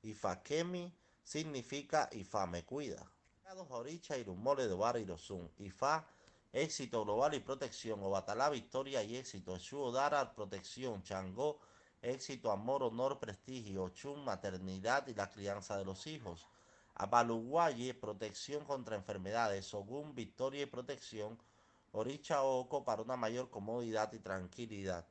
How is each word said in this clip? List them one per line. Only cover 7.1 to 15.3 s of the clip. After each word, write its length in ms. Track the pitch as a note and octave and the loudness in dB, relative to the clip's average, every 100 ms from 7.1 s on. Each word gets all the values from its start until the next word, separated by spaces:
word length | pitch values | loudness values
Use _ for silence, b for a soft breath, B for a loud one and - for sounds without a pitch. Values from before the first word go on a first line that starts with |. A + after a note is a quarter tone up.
| G#2+ D3 | 4 4
y 80 | C#3+ | 2
protección. 640 | G2+ C3+ B2+ - A2+ G#2 | -2 -4 -4 -6 -4 -2
Obatalá, 480 | G2 G2 F#2 G#2+ C#3+ | 2 2 0 2 2
victoria 520 | C3+ - B2+ C3+ C3+ | 2 -2 -4 0 0
y 140 | G#2 A#2+ | 0 -4
éxito. 400 | C3 G2 F2+ F#2 | -6 -10 -6 -6
Eshu 220 | - C#3 | -4 -2
Odara, 560 | C3 B2+ C#3+ D3 A#2 | 0 4 4 4 0
protección. 680 | - G2+ G2 - - B2+ G2+ | -2 -6 -6 -8 -6 -4 -4
Changó, 560 | - F#2+ F#2 G2 D3 D3 B B B B | -4 -4 -4 0 0 0 B B B B
éxito, 500 | A#2 C3 - C3 A#2 | -4 -2 -4 -2 2
amor, 300 | G2+ A2+ C#3 | 2 2 2
honor, 360 | B2+ A2+ C3 C#3 | 2 2 2 2
prestigio. 680 | A2+ G2 - C3 G#2+ F#2+ | -4 -8 -8 -8 -4 -2
Ochun, 420 | F#2 - C#3 C#3+ C3+ | -2 -4 -8 -4 -4
maternidad 800 | F#2+ G2+ F#2 F#2+ F#2+ G#2 C3+ C#3 | -2 -2 -4 -4 -2 2 2 2
y 80 | |
la 160 | G#2 G2 | -4 -4